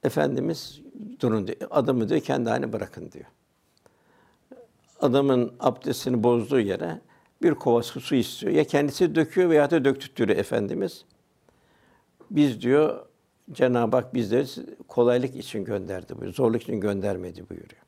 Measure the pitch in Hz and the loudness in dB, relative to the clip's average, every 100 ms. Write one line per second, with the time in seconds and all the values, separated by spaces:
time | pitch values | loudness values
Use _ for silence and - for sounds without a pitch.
0 | 135 147 147 135 151 160 - - - - | -2 0 0 2 0 0 -10 -20 -20 -16
1 | 214 247 127 110 95 - - 156 135 127 | -16 -4 -2 0 -4 -8 -2 -2 0 0
2 | 110 160 - 139 113 117 131 110 - - | 0 -2 0 -2 -2 -2 -4 -6 -10 -12
3 | 85 - - _ _ _ _ _ _ _ | -18 -18 -20 _ _ _ _ _ _ _
4 | _ _ _ _ _ - - _ _ _ | _ _ _ _ _ -20 -20 _ _ _
5 | - 131 139 127 120 - 139 117 - 123 | 2 2 2 2 0 0 0 0 -6 -4
6 | - 123 120 120 113 139 101 92 - - | -2 2 4 2 2 0 0 -2 -6 -10
7 | _ _ _ _ 170 143 139 117 117 131 | _ _ _ _ 0 2 2 2 2 -10
8 | - 131 113 - - 151 151 143 147 135 | 0 0 0 -4 0 0 2 2 0 2
9 | 175 156 156 - 180 156 143 165 135 135 | 2 2 0 2 4 4 4 4 2 0
10 | - - 107 95 101 - 101 - 196 - | -6 -2 2 2 0 -2 -2 -4 -4 -6
11 | _ _ _ _ _ _ _ _ _ _ | _ _ _ _ _ _ _ _ _ _
12 | _ _ _ 170 147 110 120 139 156 - | _ _ _ 2 2 2 2 4 4 0
13 | - _ _ _ - 147 131 120 113 127 | -12 _ _ _ -20 0 2 2 2 0
14 | - 127 104 123 139 - - 110 - - | 0 -4 0 0 0 -8 -16 -18 -6 2
15 | 120 123 127 127 - 107 95 101 92 92 | 4 4 -2 -8 -10 -8 -6 -6 -6 -10
16 | 87 - 92 98 120 113 - 110 101 98 | -10 -12 -10 0 0 0 -4 -4 -2 -2
17 | 98 92 90 87 90 85 82 - | -4 -4 -8 -14 -16 -16 -18 -20